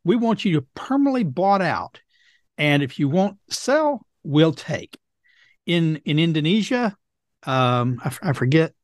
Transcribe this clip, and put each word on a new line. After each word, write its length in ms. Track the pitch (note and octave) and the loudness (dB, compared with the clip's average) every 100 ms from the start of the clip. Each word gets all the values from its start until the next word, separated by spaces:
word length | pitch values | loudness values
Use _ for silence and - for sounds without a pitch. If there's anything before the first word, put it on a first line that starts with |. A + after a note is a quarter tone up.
We 120 | E3 A#3 | 0 0
want 280 | A3+ G#3+ | 0 0
you 80 | G3 | 0
to 120 | D3+ C3+ | -2 -2
permanently 500 | - - C#4 C#4 B3+ | -14 -4 0 2 0
bought 380 | E3+ C3 G3 G3 | -2 0 2 2
out. 380 | E3+ F#2+ F2 - _ _ _ _ _ - | 0 -2 -6 -14 _ _ _ _ _ -2
And 240 | D3 C#3+ | 0 2
if 160 | C3+ - | 0 -2
you 100 | C#3+ | 0
won't 300 | F3 G3 G3 _ | 0 0 -4 _
sell, 560 | - - D4+ D4+ C4 - _ | -8 0 0 0 -2 -10 _
we'll 300 | E3 C#3+ E3 | -2 4 4
take." 460 | - - D3 - - _ _ _ _ _ _ | 2 -8 -10 -10 -20 _ _ _ _ _ _
In, 320 | - E3+ D#3+ D#3 | -2 0 0 -2
in 140 | - D3+ | -2 0
Indonesia, 800 | E3+ D#3 D3+ G#3+ G3 B3 A3+ - _ _ _ _ | 2 0 0 0 0 -2 -2 -6 _ _ _ _
um, 560 | D3 C3 B2+ B2 A#2+ B2 | -2 0 2 2 -2 -4
I 20 | C#3+ | -6
f-, 120 | - | -4
I 120 | F3+ | -4
forget, 400 | B2+ B2+ D#3 D#3+ - | -2 2 2 0 -4